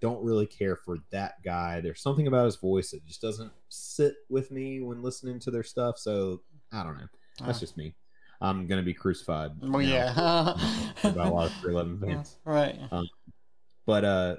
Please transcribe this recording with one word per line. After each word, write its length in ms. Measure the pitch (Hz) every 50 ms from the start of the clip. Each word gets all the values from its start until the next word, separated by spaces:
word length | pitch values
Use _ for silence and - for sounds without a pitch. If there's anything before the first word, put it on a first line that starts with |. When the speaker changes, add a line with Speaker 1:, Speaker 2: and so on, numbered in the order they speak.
Speaker 1:
don't 240 | - 113 120 110 107
really 220 | 117 113 107 104
care 280 | - - - 101 95 90
for 220 | - - - 87 80 - -
that 240 | - 98 98 - - - -
guy. 360 | 92 87 87 87 85 85 85
There's 200 | 85 82 80 -
something 260 | - 139 139 143 151
about 200 | 139 127 123 120
his 100 | 117 98
voice 340 | - - 95 95 95 95 -
that 120 | - 76 76
just 140 | 80 - -
doesn't 320 | - 113 - 107 113 107 - - - -
sit 460 | - - - - - - 147 143 139 - - -
with 200 | 131 135 131 -
me 300 | 135 131 131 135 135 135
when 220 | 127 123 120 120
listening 360 | 120 127 127 - - 127 123 120
to 100 | - 131
their 120 | 120 117
stuff. 360 | 110 - - 127 123 120 113 -
So, 420 | - 110 104 101 95 95 92 90 - - - - - -
I 100 | 110 107
don't 140 | 90 82 76
know. 120 | 67 - - - - - - - -
That's 200 | - 123 120 117
Speaker 2:
Ah. 20 |
Speaker 1:
just 160 | 92 - -
me. 180 | 80 76 78 - - - - - - - - - -
I'm 260 | 92 95 95 95 92
gonna 160 | 85 95 95
be 120 | 90 90 87
crucified 580 | - - 95 90 - - - 82 76 78 73 76 78
Speaker 2:
Well, 100 | - -
Speaker 1:
now 60 | 135 139
Speaker 2:
yeah. 1120 | 139 135 131 127 123 123 120 160 175 165 170 170 156 175 170 - - - - - - 220 - -
<laughs> 60 | -
Speaker 1:
about 240 | 208 - 87 87 92
a 60 | 85
lot 120 | 85 82
of 60 | 82 - -
three 120 | - 90
eleven 280 | 87 87 85 87 87 98
fans. 380 | 98 98 - 76 - - - - -
Speaker 2:
Right. 360 | 156 151 147 143 131 - - - 120
Speaker 1:
Um, 160 | 90 87 87 87 - - - - - - - - - - - - - - -
but, 200 | - 107 104 101
uh, 320 | 101 98 92 92 90 90